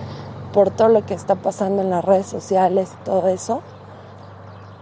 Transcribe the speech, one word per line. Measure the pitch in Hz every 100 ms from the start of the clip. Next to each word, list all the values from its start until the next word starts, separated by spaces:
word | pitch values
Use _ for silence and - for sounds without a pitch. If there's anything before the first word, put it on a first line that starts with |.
| - - - - -
por | 202 190
todo | - 226
lo | 226
que | 202
está | 180 -
pasando | 190 185 196 196 196
en | 190
las | 180
redes | 170 190 196
sociales | - - 185 185 190 190
y | -
todo | - 190 180
eso, | 180 - 240 - - - - - - - - - - - -